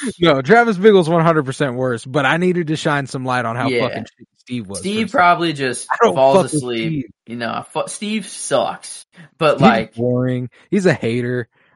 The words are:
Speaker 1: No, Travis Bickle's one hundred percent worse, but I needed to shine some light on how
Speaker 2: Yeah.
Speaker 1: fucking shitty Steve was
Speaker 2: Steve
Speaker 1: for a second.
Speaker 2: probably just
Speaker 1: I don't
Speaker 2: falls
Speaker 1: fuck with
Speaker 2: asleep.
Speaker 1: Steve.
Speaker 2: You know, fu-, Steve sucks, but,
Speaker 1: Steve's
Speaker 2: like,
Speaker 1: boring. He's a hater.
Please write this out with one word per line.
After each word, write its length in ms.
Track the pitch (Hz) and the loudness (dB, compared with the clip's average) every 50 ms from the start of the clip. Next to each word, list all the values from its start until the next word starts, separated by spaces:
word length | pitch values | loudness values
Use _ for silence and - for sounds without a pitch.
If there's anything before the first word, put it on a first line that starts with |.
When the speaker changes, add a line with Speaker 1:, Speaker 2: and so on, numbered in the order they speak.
| - 240 - - | -8 -8 -6 0
Speaker 1:
No, 200 | 170 165 143 135 | 2 2 2 2
Travis 360 | 131 135 214 233 240 233 208 175 | 4 4 4 4 4 4 2 4
Bickle's 320 | 190 220 208 190 170 151 | 6 6 6 6 4 4
one 140 | 170 170 160 | 2 2 4
hundred 200 | 170 165 156 139 | 4 2 2 0
percent 300 | 131 135 - 151 135 120 | -4 -4 -4 -2 -2 -2
worse, 300 | 127 131 127 120 110 - | -2 -2 -2 -2 -4 -6
but 200 | 131 127 147 135 | -4 -4 0 0
I 120 | 127 151 165 | 2 2 2
needed 300 | 180 180 175 180 175 147 | 2 0 0 0 -2 -4
to 80 | 160 | -4
shine 320 | 151 - 165 147 143 135 127 | -2 -2 -2 -2 -2 -2 -4
some 180 | - 135 127 | -8 -8 -4
light 180 | 131 123 123 120 | -2 -2 -2 -2
on 100 | 113 117 | -2 -4
how 120 | 120 131 135 | -2 -2 0
Speaker 2:
Yeah. 200 | 127 117 110 - | 0 0 0 -2
Speaker 1:
fucking 160 | - - 110 | -2 -6 -10
shitty 220 | - _ _ 117 _ _ _ | -12 _ _ -20 _ _ _
Steve 300 | _ - 123 120 107 92 | _ -10 -10 -10 -8 -8
was 120 | 101 - | -10 -8
Speaker 2:
Steve 140 | - 190 208 | -6 -4 -2
Speaker 1:
for 100 | 220 226 | -2 -4
a 40 | - | -2
second. 100 | - 190 | 0 2
Speaker 2:
probably 360 | 180 175 175 165 170 165 151 | 4 4 4 2 0 -4 -2
just 380 | 139 135 127 120 - - - | -2 -4 -4 -4 -6 -6 -6
Speaker 1:
I 40 | - - | 0 2
don't 140 | 233 214 175 | 2 2 4
Speaker 2:
falls 200 | 156 135 135 139 | 4 4 4 6
Speaker 1:
fuck 80 | 190 165 | 4 2
with 100 | 123 151 | 2 0
Speaker 2:
asleep. 340 | 151 123 123 120 113 113 165 | -4 -2 -2 -4 -4 -2 -4
Speaker 1:
Steve. 180 | 160 147 123 110 - _ _ | -4 -4 -6 -8 -12 _ _
Speaker 2:
You 100 | - 117 120 | -14 -10 -8
know, 280 | 117 113 113 117 117 - | -6 -6 -6 -6 -8 -8
fu-, 200 | - 156 139 - | -6 -6 -6 -6
Steve 400 | - - 214 208 214 220 185 - | -8 -10 -6 -6 -6 -6 -6 -8
sucks, 800 | - - - - 156 127 101 - - - - - - - - _ _ - 165 - _ - | -14 -12 -8 -2 0 0 0 0 -4 -8 -14 -18 -20 -20 -20 _ _ -20 -20 -20 _ 0
but, 180 | 165 147 139 135 | 0 2 2 4
Speaker 1:
Steve's 40 | |
Speaker 2:
like, 340 | 139 - 117 113 113 - - | 4 4 4 4 0 -4 -6
Speaker 1:
boring. 540 | 113 120 123 123 123 127 127 127 123 127 123 _ _ _ - | -4 -2 0 0 0 0 -2 -2 -4 -6 -8 _ _ _ -4
He's 160 | - 208 180 | -2 0 2
a 80 | 175 139 | 2 0
hater. 560 | - - 113 117 123 120 123 123 123 113 _ _ _ _ _ _ | 0 0 -4 -2 -2 -2 -4 -4 -6 -6 _ _ _ _ _ _